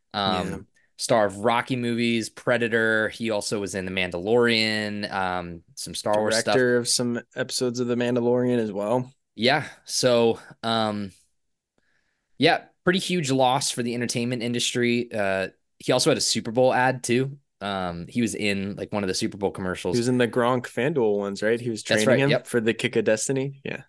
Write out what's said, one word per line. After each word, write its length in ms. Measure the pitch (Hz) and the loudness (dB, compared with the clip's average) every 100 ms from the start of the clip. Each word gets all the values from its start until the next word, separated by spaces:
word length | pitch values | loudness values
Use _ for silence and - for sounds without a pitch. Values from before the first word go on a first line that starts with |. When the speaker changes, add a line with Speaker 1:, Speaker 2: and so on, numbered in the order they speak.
| _ | _
Speaker 1:
Um, 380 | 104 98 92 92 | -2 0 0 -2
Speaker 2:
Yeah. 80 | 98 95 _ _ - | -8 -12 _ _ -10
Speaker 1:
star 260 | - 120 | 0 2
of 140 | 104 101 | 2 0
Rocky 360 | 110 117 120 127 | 0 0 0 -4
movies, 520 | 120 117 117 117 107 | -2 0 0 0 -2
Predator. 800 | - - 123 117 113 113 110 107 | -6 -2 0 2 2 2 2 0
He 220 | - 113 | -2 -4
also 280 | 104 - 113 | -2 -2 -4
was 160 | 98 | -4
in 120 | 98 92 | -4 -4
The 40 | |
Mandalorian, 1200 | 95 90 87 95 120 120 113 110 107 104 104 104 | -2 -2 -4 0 4 4 4 2 0 -4 -6 -6
um, 520 | 98 92 90 87 85 - | -4 -2 -4 -6 -12 -16
some 200 | - - | -14 -10
Star 240 | - 113 107 | -8 -2 0
Wars 160 | 107 110 | 2 0
stuff. 180 | 113 | 2
Speaker 2:
Director 220 | 107 123 123 | 2 4 2
of 100 | 120 | 2
some 360 | - 123 120 - | 0 0 -2 -6
episodes 460 | - 127 - 127 120 | -8 -6 -2 -2 -2
of 80 | 120 | -2
The 60 | 120 | 0
Mandalorian 640 | 120 123 120 123 123 123 | 0 0 2 2 2 0
as 120 | 110 | 0
well. 400 | 98 104 123 127 _ _ | -4 -2 -2 -2 _ _
Speaker 1:
Yeah. 300 | - 117 147 - - - | -2 2 2 0 -12 -8
So, 520 | - 131 120 117 110 - - | 0 2 4 4 0 -6 -10
um, 480 | 113 113 110 104 98 - _ _ _ _ _ _ _ _ _ _ _ _ | -2 0 0 -2 -8 -12 _ _ _ _ _ _ _ _ _ _ _ _
yeah, 260 | 143 165 - _ | 2 2 -2 _
pretty 140 | - 180 | 0 0
huge 320 | - 180 139 | 0 -2 0
loss 400 | 135 127 135 139 | 2 4 2 -2
for 120 | - | -4
the 120 | 120 | -4
entertainment 480 | 120 120 123 120 123 | -2 -4 -2 -2 -4
industry. 680 | 117 120 - 127 120 120 120 | -2 -2 -2 0 2 2 -2
Uh, 360 | 110 98 95 95 - _ _ | -2 -2 -2 -4 -8 _ _
he 140 | - | 0
also 180 | 127 160 | 2 4
had 80 | 113 | 2
a 20 | |
Super 300 | - 117 110 | 0 -2 -2
Bowl 200 | 113 127 | 2 4
ad 280 | 120 127 131 | 4 2 0
too. 360 | - 120 139 139 _ _ | 0 0 0 -6 _ _
Um, 460 | 98 98 90 85 85 | -6 -4 -4 -6 -6
he 120 | 120 | -2
was 140 | 113 | -2
in, 400 | - 104 98 98 | 0 -2 0 -4
like, 180 | 98 98 | -6 -6
one 120 | 104 | -4
of 40 | 98 | -2
the 60 | |
Super 240 | 92 110 98 | -2 -4 -2
Bowl 140 | 98 | -4
commercials. 420 | - 92 87 92 | -2 -6 -4 -2
Speaker 2:
He 60 | 120 | 0
was 80 | 120 | 2
in 100 | 127 | 2
the 80 | 120 | 2
Gronk 380 | 123 120 127 | 2 2 2
FanDuel 520 | 123 - 127 160 110 101 | -2 -2 0 2 2 2
ones, 260 | 101 98 | -2 -2
right? 180 | 107 117 | 0 0
He 100 | 120 | -2
was 140 | 107 | -6
Speaker 1:
That's 180 | - 110 | 0 2
Speaker 2:
training 220 | 110 135 | 4 4
Speaker 1:
right, 0 | |
Speaker 2:
him 60 | 139 | 4
Speaker 1:
yep. 160 | 127 - | 2 0
Speaker 2:
for 120 | 120 | 0
the 140 | 110 | 0
Kick 220 | 107 120 117 | 0 0 0
of 80 | |
Destiny. 560 | 107 110 - 135 139 139 | 2 0 0 -2 -4 -6
Yeah. 180 | - - | -10 -10